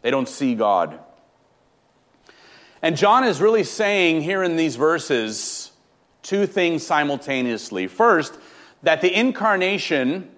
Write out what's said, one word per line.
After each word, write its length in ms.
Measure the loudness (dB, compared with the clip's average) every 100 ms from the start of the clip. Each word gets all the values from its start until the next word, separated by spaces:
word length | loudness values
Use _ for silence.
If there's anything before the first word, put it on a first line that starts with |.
They 100 | 0
don't 160 | -2 -2
see 280 | -4 -4 0
God. 440 | 2 2 0 -6 -20 _ _ _ _ _ _ _ _ _ _ _ _ _ -20 -20 -20 _
And 160 | -2 2
John 260 | 4 4
is 160 | 2 2
really 240 | 2 2
saying 580 | 0 -2 0 2 2 0
here 220 | -2 -2
in 140 | -2 0
these 180 | -2 0
verses 960 | 0 0 0 -2 -2 -6 -10 -10 -14 _ _ _ _ _
two 220 | -6 -2 -2
things 400 | 0 0 -2 -2
simultaneously. 1000 | -2 0 -4 -4 -4 -2 -4 -6 -6 -6
First, 500 | 2 4 4 0 -10 -20 -20 -20 _
that 180 | 0 2
the 180 | 2 2
incarnation 1120 | 0 0 0 0 0 -2 -2 0 0 -2 -8